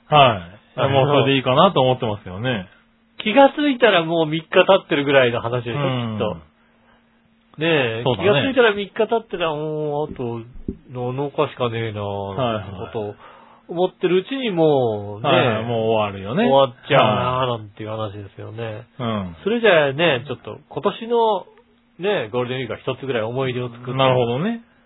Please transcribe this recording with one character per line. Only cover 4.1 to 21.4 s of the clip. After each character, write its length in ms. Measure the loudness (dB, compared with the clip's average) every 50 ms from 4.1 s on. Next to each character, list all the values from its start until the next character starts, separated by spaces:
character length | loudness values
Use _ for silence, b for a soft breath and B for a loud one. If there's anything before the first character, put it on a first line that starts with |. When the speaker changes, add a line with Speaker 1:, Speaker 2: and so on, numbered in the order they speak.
| 0 0 0
Speaker 2:
う 20 | 0
三 140 | -2 -4
日 60 | -4 0
経 120 | 2 4 4 6 4
っ 120 | 2 2 0
て 80 | -2
る 80 | -2 0
ぐ 100 | 4 4
ら 120 | 4 4
い 60 | 4
の 100 | 2 -2
話 220 | -4 -4 -4 -4 -4
で 100 | -4 -4
し 20 |
ょ、 40 | -2
Speaker 1:
う 20 |
ん。 320 | -2 -2 -2 -2 -4 -4 -4
Speaker 2:
き 20 | -4
っ 20 |
と。 180 | -4 -4 -4 -6 -12 _ _ b b b b b b b b b b b b b b _ _ _ _ _ _ -6
ね 100 | -2 0
え、 360 | 2 2 0 0 -2 -2 0
Speaker 1:
そ 80 | 0 0
う 40 | 2
だ 60 | 2
ね。 60 | 2
Speaker 2:
気 40 | 2
が 80 | 2 2 0
つ 20 | 2
い 20 |
た 60 | 4
ら 120 | 4 4 2
三 120 | 0 -4 -6
日 60 | -2
経 240 | -2 -2 0 0 -2
っ 60 | -4
て 80 | -4
た 60 | -6 -4
ら、 180 | -4 -4 -4
も 500 | -4 -6 -6 -6 -4 -4 -4 -4 -4 -4
う 80 | -6 -6
あ 20 |
と 260 | -8 -6 -6 -6 -8 -10 -12 -16 -14 -10 -10 -10 -10 -12 -14
七 400 | -10 -8 -6 -6 -4 -4 -6 -6
日 160 | -2 -2 -4 -4
し 60 | -2
か 140 | -4 -4 -4
ね 180 | -2 -4 -6 -6
え 20 |
な、 120 | -6 -6 -6
Speaker 1:
は 480 | -6 -6 -6 -6 -6 -4 -4 -2 -2
い 40 | -2
は 60 | -4
い。 40 | -6 -10 -12 -12 -12 -10 -8
Speaker 2:
こ 0 |
と 60 | -8
を 160 | -8 -8 -10 B B B B B B B B B B -10
思 200 | -4 -2 -2 -2
っ 40 |
て 160 | -2 -2 -2 0
る 100 | 0 0
う 60 | 0
ち 100 | -2 -6
に 160 | -6 -4 -4
も 680 | 0 2 2 4 4 4 2 0 -2 -4 -6 -8 -10 -6
う 40 | -2
ね、 40 | 0
Speaker 1:
は 340 | 2 2 2 2 0 -2
い、 20 | -2
も 140 | -2 -2 0
う 20 | 2 2
終 240 | 2 2 0 0 -4
わ 40 | -6
る 60 | -8
よ 120 | -6 -2
ね。 120 | 0 2 4
Speaker 2:
終 240 | 6 6 4 4
わ 60 | 2 -4
っ 100 | -4 0
ち 60 | 2
ゃ 40 | 4
う 20 |
な、 300 | 4 4 2 0 0 -2
Speaker 1:
は 140 | -2 -2 -2
い。 20 | -2
Speaker 2:
な 180 | -2 -4 -8
ん 40 | -12
て 120 | -14 -12
い 60 | -10 -8
う 20 |
話 220 | -8 -6 -6 -6 -8
で 120 | -10 -14 -16 _
す 40 | -16
よ 120 | -16 -14
ね。 320 | -12 -10 -10 -10 -10 -12 -14 -16 _ -8
Speaker 1:
う 40 | -4
ん。 320 | -4 -4 -4 -4 -6 -8 -8 -4
Speaker 2:
そ 60 | -2
れ 100 | -2 2
じ 80 | 4 6
ゃ 180 | 6 6 4 2
あ 60 | 2
ね、 300 | 2 2 2 2 0 -2 -6
ち 40 |
ょ 40 | -10
っ 20 | -10
と 220 | -10 -14 -14 -14 -16 -14
今 140 | -8 -4 -4
年 240 | -4 -4 -4 -4 -2
の 400 | 0 2 2 2 0 -2